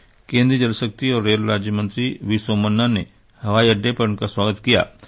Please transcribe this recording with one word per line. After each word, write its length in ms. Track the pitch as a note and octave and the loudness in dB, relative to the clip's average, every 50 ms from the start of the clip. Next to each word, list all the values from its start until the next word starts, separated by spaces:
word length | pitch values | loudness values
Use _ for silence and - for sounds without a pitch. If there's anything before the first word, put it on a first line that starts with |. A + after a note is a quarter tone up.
| _ _ _ _ _ - | _ _ _ _ _ -4
केंद्रीय 300 | - B2 B2 B2+ C3 B2+ | 0 2 2 2 2 2
जल 120 | B2 A#2 A2 | 2 0 0
शक्ति 380 | - B2 A2+ - - B2+ C3 | -2 -4 -6 -4 -4 -2 0
और 140 | B2+ A#2 G#2 | 0 0 2
रेल 180 | G#2+ A2 G#2+ G#2+ | 2 2 2 2
राज्य 280 | G#2+ G#2+ G#2 G2 G#2+ | 0 -2 -2 -2 -2
मंत्री 480 | G#2 G#2 G#2+ G2 - A#2+ B2 C3 - - - | -2 -2 -4 -4 -4 -4 -4 -4 -4 -6 -4
वी 160 | G2+ A2 G#2+ | -2 -2 -2
सोमन्ना 480 | G#2+ - A2 G#2 G#2 G#2+ G#2+ A2 A#2+ | 0 0 0 0 0 2 2 2 2
ने 200 | A#2+ A#2 F#2+ E2 - _ _ _ _ _ _ - | 0 0 -2 -4 -6 _ _ _ _ _ _ -4
हवाई 260 | G#2+ G#2 A2 A#2 A2+ | -2 2 2 4 4
अड्डे 240 | A2+ G2+ G#2+ A#2+ A#2 | 2 2 0 -2 -2
पर 120 | A#2+ A#2 | -2 -2
उनका 220 | G#2+ G#2 G2 G#2 | -2 -2 -2 -4
स्वागत 320 | G2+ - G2+ G2+ G#2+ G#2 - | -6 -2 -2 -2 -2 -2 -2
किया। 280 | - B2 A#2+ F#2+ - - - - - | 0 2 2 2 2 0 -6 -16 -20